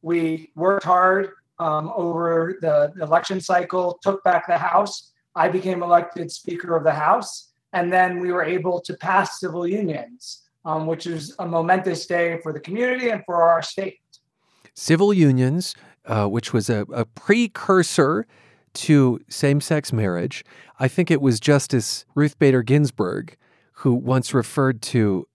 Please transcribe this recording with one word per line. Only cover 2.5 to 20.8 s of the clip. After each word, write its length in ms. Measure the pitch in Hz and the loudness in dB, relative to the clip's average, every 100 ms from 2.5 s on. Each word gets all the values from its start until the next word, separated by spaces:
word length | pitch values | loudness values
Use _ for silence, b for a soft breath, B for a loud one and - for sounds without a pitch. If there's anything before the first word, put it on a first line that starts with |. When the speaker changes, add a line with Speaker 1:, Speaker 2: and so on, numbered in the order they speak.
| 190 | -4
Speaker 1:
the 320 | 160 151 147 190 | 0 2 2 -2
election 380 | 156 165 - 190 | 0 0 0 -6
cycle, 580 | - 180 175 185 180 175 | 0 -2 0 -2 -2 -2
took 220 | 196 196 | -4 0
back 240 | 185 175 175 | 2 0 0
the 120 | 170 | -2
House. 520 | 175 - 202 - - _ _ | 2 2 0 -6 -18 _ _
I 140 | 175 165 | -2 0
became 340 | 185 185 180 | 0 -2 -4
elected 480 | 175 175 170 - 170 | 4 4 4 -10 -12
Speaker 460 | - - 175 180 165 | -10 -10 -10 -2 0
of 80 | |
the 80 | 151 | 2
House. 560 | 151 151 226 214 - - _ _ | 2 2 2 0 -14 -18 _ _
And 160 | 185 175 | -4 0
then 300 | 185 180 175 | 2 2 0
we 120 | 180 | -4
were 120 | 180 | -2
able 380 | 156 180 165 175 | -2 -2 -2 -4
to 120 | - - | -6 -8
pass 420 | 170 196 - - | 0 0 0 -6
civil 260 | 180 165 175 | -8 -6 -4
unions, 760 | 202 190 147 120 247 - - _ _ 165 | -2 -4 -6 -10 -18 -20 -20 _ _ -6
um, 200 | 160 160 | -6 -4
which 200 | 165 175 | -6 -6
is 280 | 165 147 - | -10 -10 -10
a 80 | 175 | -4
momentous 580 | 165 170 185 185 160 | -2 2 0 0 -6
day 340 | - 175 170 165 | -4 -2 -2 -4
for 100 | 160 | -8
the 80 | 151 | -12
community 480 | 160 202 247 254 240 | -8 -4 -2 -2 -2
and 140 | 208 | -4
for 180 | - 175 | -4 2
our 200 | 170 165 | 4 4
state. 380 | 160 - 190 - _ _ _ _ b b b | 0 -8 -8 -10 _ _ _ _ b b b
Speaker 2:
Civil 400 | - - 165 202 | -14 0 2 4
unions, 600 | 202 151 127 127 160 - - b b | 6 4 4 2 0 -6 -12 b b
uh, 220 | - 110 101 | -4 -2 0
which 260 | 110 - | -2 -2
was 160 | 120 104 | -2 0
a, 120 | 110 101 | -2 -2
a 140 | 120 113 | -6 -6
precursor 1200 | - - 220 233 - - 185 170 - 139 180 226 b b b b | -8 0 2 2 -4 2 2 2 2 2 0 -6 b b b b
to 460 | - - 147 131 117 _ | -10 2 4 4 0 _
same-sex 640 | - 143 143 - 151 143 | -4 0 0 0 -4 -2
marriage. 540 | 117 101 87 123 - b b b | -2 0 -2 -4 -8 b b b
I 80 | b | b